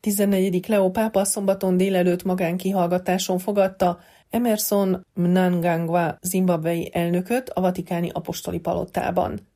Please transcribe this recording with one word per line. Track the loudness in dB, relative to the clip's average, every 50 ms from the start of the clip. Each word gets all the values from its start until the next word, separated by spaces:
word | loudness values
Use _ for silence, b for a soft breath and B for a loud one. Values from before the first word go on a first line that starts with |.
Tizennegyedik | -2 -2 0 2 2 2 4 2 2 2 0 -2 0
Leo | 2 2 2 2 2
pápa | 2 0 -2 0 2 0 0
szombaton | 0 -2 -2 0 0 0 0 0 0 2
délelőtt | 2 2 2 2 2 2 2 0 0 -2
magánkihallgatáson | -4 -2 -2 -2 -2 -2 -2 -2 -2 0 2 2 2 0 -2 0 0 -2 -2 0 -2 -2 -2
fogadta | -2 -2 2 2 2 2 2 _ 0 0 0 -2 B B B B B B
Emerson | -2 0 2 2 0 0 0 0 0 2 2 2 0 -2 -4 _ _
Mnangagwa | -2 0 2 4 4 4 4 2 2 0 0 0 0 -2 0 0 0 0 0 -4 -6
zimbabwei | -8 -4 -2 0 2 2 0 0 0 -2 -2 -2 -4 -4
elnököt | -4 -2 -2 0 0 -2 -2 -2 -4 -4 -4 -4
a | -6 -2
vatikáni | 0 0 0 -2 -6 -4 -4 -4 -4 -4
apostoli | -6 -8 -8 -6 -10 -8 -8 -8 -8 -6
palotában. | -4 -4 -4 -4 -4 -4 _ -4 -2 0 0 0 -2 -2 -4 -10 -12 _ _